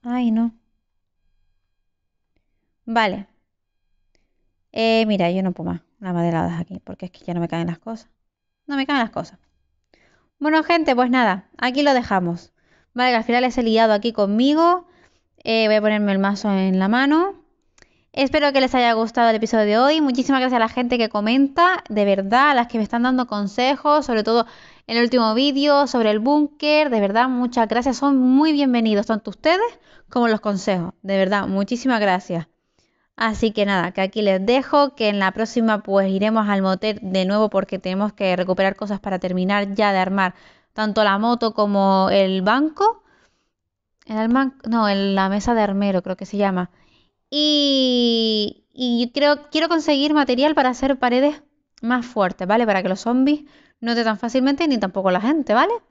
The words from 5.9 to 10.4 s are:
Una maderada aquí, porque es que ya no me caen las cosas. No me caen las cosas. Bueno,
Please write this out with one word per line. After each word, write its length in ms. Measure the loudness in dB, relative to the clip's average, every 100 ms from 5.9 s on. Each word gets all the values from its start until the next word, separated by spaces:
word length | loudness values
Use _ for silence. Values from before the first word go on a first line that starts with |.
| _
Una 140 | -6
maderada 460 | -2 0 0 -2 -6
aquí, 200 | -10 -14
porque 260 | -16 -16 -16
es 60 |
que 140 | -16 -8
ya 80 |
no 60 | -6
me 80 | -4
caen 200 | -4 -6
las 120 | -8
cosas. 300 | -12 -16 _ _ _ _ _ _ -8
No 80 | -6
me 100 | -2
caen 140 | -2
las 120 | -2
cosas. 280 | -6 -12 -18 _ _ _ _ _ _ _ _ _
Bueno, 240 | _